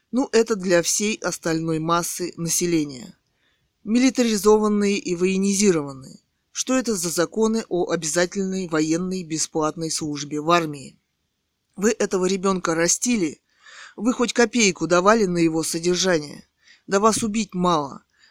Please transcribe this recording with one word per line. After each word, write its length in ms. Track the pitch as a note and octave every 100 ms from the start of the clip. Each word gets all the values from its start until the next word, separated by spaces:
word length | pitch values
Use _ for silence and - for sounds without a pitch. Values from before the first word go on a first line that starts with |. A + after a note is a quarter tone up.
| _
Ну, 180 | A#3 C#4
это 240 | A3+ A3+ G#3+
для 260 | F#3 F3
всей 340 | E3 - G#3 -
остальной 640 | F3+ - F3 D#3+ E3 D#3+
массы 540 | D#3+ E3+ E3+ - F3+ -
населения. 800 | E3 - F3 E3 D3 C3 - - _ _ _ _ _ _
Милитаризованные 1120 | - A#3 C4 - A#3 G#3+ G3+ G#3+ G#3+ G#3 G3+ G3+
и 160 | - E3+
военизированные. 1040 | F#3 F#3+ G3 F#3+ G3+ D#3+ C#3+ C3+ C3+ - _ _ _
Что 240 | - - C4
это 180 | A#3+ G3+
за 140 | E3+
законы 560 | E3 E3 G#3+ A3 A3 -
о 220 | F3 -
обязательной 800 | E3+ D#3 E3+ F3+ G3+ F#3+ F#3+ F3+
военной 560 | D#3 D#3 E3 F#3 F#3 D#3+
бесплатной 680 | D#3 - D#3+ D3+ D#3 D#3+
службе 480 | - D#3 D3 C#3+ D3+
в 100 | D3+
армии? 480 | F3 D#3+ C#3+ B2+ - _ _ _ _ _ _ _ -
Вы 160 | G#3
этого 340 | - G#3 F#3+ F#3
ребенка 480 | G3 G3 F#3+ F3
растили? 680 | D#3+ E3+ - B3 A#3 D#3+ - _ _ - - - -
Вы 160 | A3
хоть 180 | B3 A#3
копейку 560 | - A#3 B3 G#3 E3+ D#3+
давали 380 | F3 F#3 A#3 F#3+
на 140 | E3+
его 220 | E3 D#3+
содержание? 840 | D#3 E3+ E3+ F3+ F#3 E3 C#3+ - - _ _ _ -
Да 140 | G3
вас 200 | A3 G#3
убить 320 | A3+ G#3+ G3+
мало. 520 | F3+ F3+ D#3+ C#3 - - _ _